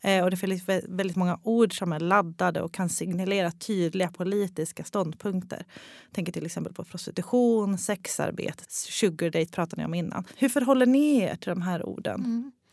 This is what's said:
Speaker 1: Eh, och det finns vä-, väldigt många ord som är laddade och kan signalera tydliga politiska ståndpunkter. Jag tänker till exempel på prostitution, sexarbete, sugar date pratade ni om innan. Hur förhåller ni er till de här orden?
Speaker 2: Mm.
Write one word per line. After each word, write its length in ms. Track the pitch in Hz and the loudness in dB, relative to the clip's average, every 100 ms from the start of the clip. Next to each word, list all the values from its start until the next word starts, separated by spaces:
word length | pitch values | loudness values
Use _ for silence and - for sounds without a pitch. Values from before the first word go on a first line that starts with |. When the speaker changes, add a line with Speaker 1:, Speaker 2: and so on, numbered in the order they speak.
Speaker 1:
Eh, 220 | 202 190 | 2 4
och 80 | 180 | 4
det 60 | 185 | 2
finns 260 | 190 185 | 0 -2
vä-, 220 | - 190 - | 0 -2 -2
väldigt 300 | 185 190 180 | -2 -2 0
många 220 | 180 170 | 0 0
ord 340 | 220 233 220 - | 2 4 4 2
som 160 | 175 | -2
är 60 | 156 | 0
laddade 640 | 170 202 175 165 180 - | 4 4 4 0 0 0
och 120 | 170 | -4
kan 160 | - 175 | -2 -2
signalera 640 | - 180 175 190 202 175 | -2 -4 -2 0 0 0
tydliga 600 | 170 - 196 170 185 180 | -2 -2 0 2 2 -2
politiska 720 | - 185 202 196 180 160 - | -2 -2 0 0 -2 -6 -6
ståndpunkter. 840 | 165 208 165 160 208 185 180 - - - - - - | -4 -2 -2 -4 -4 -4 -4 -10 -12 -18 -20 -20 -12
Jag 80 | |
tänker 180 | - 165 | -6 -6
till 140 | - 165 | -4 -6
exempel 280 | - 160 | -6 -8
på 100 | - | -8
prostitution, 960 | - 180 - - 175 247 240 226 202 190 | -12 -12 -8 -6 0 4 4 4 2 0
sexarbete, 840 | - 208 - - - - - - - | -2 -4 -4 -4 -4 -4 -6 -8 -10
sugar 640 | - - - 202 156 170 | -10 -8 0 0 2 -2
date 220 | 165 160 | 0 -2
pratade 300 | - 165 160 | -2 -4 -4
ni 40 | 156 | -4
om 80 | |
innan. 300 | 170 180 - 185 - | -4 -4 -6 -8 0
Hur 120 | 277 | 0
förhåller 360 | 269 247 262 247 | 2 4 6 6
ni 340 | 269 302 277 | 6 6 4
er 160 | 180 - | 2 -2
till 140 | - | -4
de 120 | 175 | -2
här 240 | 175 175 - | -2 -4 -4
orden? 300 | - - - | -6 -4 -4
Speaker 2:
Mm. 360 | 247 233 269 - _ | -2 -4 -6 -12 _